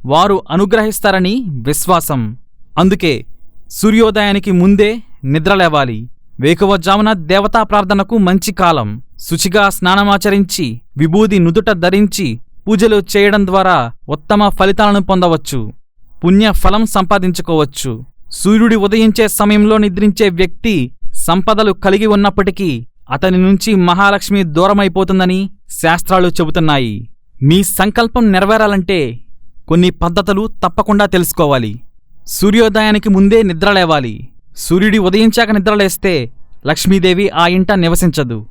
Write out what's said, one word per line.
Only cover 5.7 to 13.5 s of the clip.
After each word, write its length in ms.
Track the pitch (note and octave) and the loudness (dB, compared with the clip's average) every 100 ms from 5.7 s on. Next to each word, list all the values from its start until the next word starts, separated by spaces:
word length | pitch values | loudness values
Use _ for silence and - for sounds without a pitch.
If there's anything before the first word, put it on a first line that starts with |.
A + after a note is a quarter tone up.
| D3+ C3 A2 A#2+ - - - | 0 -2 -6 -12 -18 -18 -4
వేకువజామున 680 | C3+ E3+ G3 G3 E3+ G3 G#3+ G#3 D#3 | 0 2 2 0 0 2 2 0 0
దేవతా 300 | F#3+ G#3 A3+ G#3+ | 0 2 0 0
ప్రార్థనకు 440 | G#3 G3 G3+ F#3+ A3+ F#3 | 0 0 -2 0 0 2
మంచి 240 | F#3+ - F#3 | 2 -2 0
కాలం. 260 | F3 D#3 G#2 G#2+ - - - | 0 0 -4 -8 -14 -18 -6
శుచిగా 360 | E3 F#3+ G#3 G3 F3 | -4 0 2 0 0
స్నానమాచరించి, 880 | F3+ G3 G3+ G3 G#3 G3 F#3+ - C#3 A2+ - C3+ | 0 2 2 0 2 0 0 -4 -6 -8 -12 -2
విభూది 380 | D#3 F#3 G#3+ G3 E3+ | 0 2 2 2 2
నుదుట 240 | E3+ A3 F#3+ F3 | 2 0 -2 0
ధరించి 420 | G3 G#3 - D#3 A2+ - - - | 2 0 -2 -6 -6 -12 -12 -2
పూజలు 340 | G#3+ A3 G#3+ - | 2 2 2 0
చేయడం 300 | G3+ G3+ G#3 | 0 2 2
ద్వారా 280 | F#3+ | 2